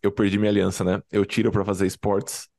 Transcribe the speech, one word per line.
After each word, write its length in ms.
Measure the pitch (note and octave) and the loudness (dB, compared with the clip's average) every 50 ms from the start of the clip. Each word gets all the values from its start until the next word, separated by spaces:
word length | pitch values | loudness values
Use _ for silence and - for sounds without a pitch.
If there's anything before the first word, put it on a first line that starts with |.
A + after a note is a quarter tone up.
Eu 100 | - G2+ | -2 -2
perdi 260 | G2+ - G#2+ G2 F#2+ G2+ | 0 2 2 2 2 2
minha 100 | G#2+ G#2 | 2 2
aliança, 320 | G2+ G2+ F#2 F#2+ F2+ - F#2+ | 2 2 2 0 0 -2 0
né? 180 | F2+ F#2 G2+ - _ | 0 0 -2 -4 _
Eu 120 | - G#2 G2 | -2 0 0
tiro 260 | - - A#2 A2 A2 | 0 0 0 0 2
pra 120 | - G#2 F#2+ | 2 0 0
fazer 220 | G2+ G2+ F#2 G2 F#2 | 0 0 0 0 -2
esportes, 600 | - - - G#2 G2 G2 - - - - - - _ | -2 -2 -2 -2 -2 -2 -2 -6 -10 -14 -14 -18 _